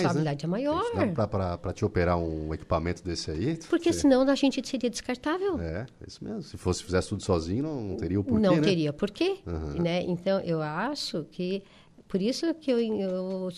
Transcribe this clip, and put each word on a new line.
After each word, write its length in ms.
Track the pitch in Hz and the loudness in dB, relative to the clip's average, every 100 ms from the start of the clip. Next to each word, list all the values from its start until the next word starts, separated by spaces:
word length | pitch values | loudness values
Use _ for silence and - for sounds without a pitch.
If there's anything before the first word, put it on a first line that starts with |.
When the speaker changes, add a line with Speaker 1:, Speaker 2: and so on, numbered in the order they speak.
| - | 4
Speaker 1:
responsabilidade 360 | 160 156 143 | 2 0 0
é 40 | 165 | -2
maior. 320 | 202 285 330 | 0 0 0
Speaker 2:
Tem 100 | 466 | 0
que 60 | 453 | 2
estudar 240 | 247 160 104 | 0 2 0
pra, 0 | |
pra, 300 | 101 92 87 | 0 -2 -2
pra 140 | 92 | -4
te 100 | - | 0
operar 340 | 104 90 87 87 | 2 4 4 4
um 340 | 82 78 78 | 2 -2 -4
equipamento 500 | 78 - 82 85 85 | -4 0 0 0 -2
desse 260 | 90 80 - | -4 -4 -4
aí, 260 | 76 123 160 | -2 -2 -2
tu 120 | - | 0
Speaker 1:
Porque 220 | 339 339 | 0 2
Speaker 2:
tem 100 | 339 | 4
Speaker 1:
senão 220 | 285 254 | 6 6
a 120 | 269 | 4
gente 320 | 269 277 254 - | 4 2 0 -4
seria 220 | 247 240 | -4 -4
descartável. 680 | 233 - 247 302 359 392 311 | -4 -6 -6 -2 -2 -2 -2
Speaker 2:
É, 260 | 160 131 127 - | -4 -6 -8 -14
é 60 | - | -18
isso 160 | - | -12
mesmo. 180 | 101 208 | -10 -10
Se 140 | - 95 | -10 -4
fosse, 260 | 92 87 | -2 -2
fizesse 280 | - 90 - | 0 0 0
tudo 120 | 101 | -2
sozinho, 400 | - 87 80 110 | 2 2 2 -2
não, 180 | 156 139 | -2 -4
não 140 | 101 101 | -6 -4
teria 220 | 85 98 | -2 0
o 60 | |
porquê, 180 | 160 214 196 | 2 4 6
Speaker 1:
Não 80 | 170 | 6
Speaker 2:
né? 60 | |
Speaker 1:
teria 300 | 151 170 147 | 4 2 0
porquê, 440 | 143 202 - 349 370 - | -2 -4 0 -2 -2 -4
Speaker 2:
Aham. 280 | 165 156 147 | -4 -4 -2
Speaker 1:
né? 200 | 170 175 | 0 0
Então, 380 | 180 175 190 196 | -2 -2 0 0
eu 200 | - 160 | 0 -2
acho 640 | 151 160 240 294 - 180 147 | -2 -2 -4 -4 -6 -6 -8
que, 320 | - 180 190 - - - - - | -6 -4 -4 -8 -20 -20 -20 -4
por 120 | 190 | -2
isso 320 | 208 - 330 | 0 0 -2
que 160 | 320 - | -2 0
eu, 80 | 233 | 2
eu 680 | 226 214 190 185 185 190 185 | 2 0 -2 -2 -2 -4 -4